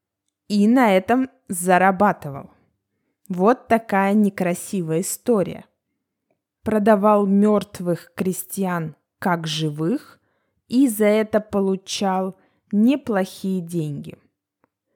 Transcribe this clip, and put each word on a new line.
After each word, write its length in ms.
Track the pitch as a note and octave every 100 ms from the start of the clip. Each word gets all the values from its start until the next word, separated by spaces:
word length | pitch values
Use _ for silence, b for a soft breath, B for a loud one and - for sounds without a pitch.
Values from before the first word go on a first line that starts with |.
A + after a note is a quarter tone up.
| _ _ _ _ -
и 200 | G#3 G#3
на 280 | B3+ A#3 F#3+
этом 320 | F#3+ B3 C4 _ -
зарабатывал. 1000 | F#3 F3 F3+ F#3+ F#3 G3+ F3 D3 C#3 - _ _ _ _ _ _ _ -
Вот 400 | F3+ G3 B3+ -
такая 460 | A3+ A3+ G3 G3
некрасивая 840 | G#3+ G3+ G3+ F3 F3+ - G3 D#3+ D#3+
история. 640 | - - - A3 D#3 - - _ _ _ _ _ _ _ _ _
Продавал 640 | - G#3+ G#3 G#3 G#3 G#3 G3+
мёртвых 880 | G3 G#3 G#3 G3+ - F3 E3+ -
крестьян 800 | - F#3+ F3 - - F#3+ F3 D#3+ - _ _
как 280 | G3 E3+ D#3+
живых 720 | D3+ D#3 D3 D#3+ C4 - _ _ _ _ _ -
и 200 | B3 C4+
за 180 | G#3 G#3
это 340 | G#3+ G#3+ G#3+
получал 960 | G3+ G3+ G3 F#3+ - - G3 F#3 F#3+ - _ _ _
неплохие 920 | G3+ A3+ C#4+ C4+ G3 F#3+ - F#3+ F#3+
деньги. 580 | E3+ E3+ D3+ D3 - - _ _ _ _ _ _ _